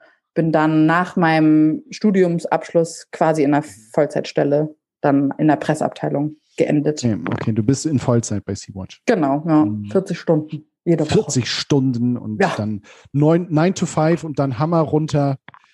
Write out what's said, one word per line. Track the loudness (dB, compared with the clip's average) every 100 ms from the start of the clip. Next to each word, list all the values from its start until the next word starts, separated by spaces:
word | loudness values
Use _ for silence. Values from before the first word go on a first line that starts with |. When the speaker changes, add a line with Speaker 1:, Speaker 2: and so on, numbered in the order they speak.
| _ _ _
Speaker 1:
bin | -2 0
dann | 2 2 4
nach | 4 2 0 0
meinem | 2 4 4 4 4 0 -8
Studiumsabschluss | -2 0 2 2 0 -2 -4 0 -2 -2 -6 -12
quasi | -2 0 2
in | 2
einer | 2 -2 -14 -6
Vollzeitstelle | -2 0 -2 -4 -2 0 0 -2 -6 _ _
dann | 0 2 0 0
in | 0
der | 2
Presseabteilung | 0 -2 -2 -4 -4 -2 -4 -8 _ -4
geendet. | 0 0 0 -2
Speaker 2:
Okay, | -2 -2 -4
okay, | -4 -4
du | -2
bist | 0 0 0
in | -2
Vollzeit | 0 0 0 -6
bei | -6
Sea-Watch. | -10 -10 -14 -14 -10 -2
Speaker 1:
Genau, | 0 0 -2 0
ja, | 2
Speaker 2:
Mhm. | 2 -2 -2
Speaker 1:
vierzig | -4 -2 -6
Stunden | 0 0 0 -12 -14 _
jede | -2 0
Woche. | 2
Speaker 2:
Vierzig | 0 0 -2 -4
Stunden | -6 0 2 2 0 -2 -4
und | -6 -2
Speaker 1:
Ja. | -2 -2
Speaker 2:
dann | -4 -6 -12 -20 -4
neun, | 2 4 4 2
nine | 2 2
to | 0 -4
five | 0 0 0
und | -4 -4
dann | -2 -2
Hammer | 0 0
runter. | 2 0 0 0 0 -4 -10 -20 _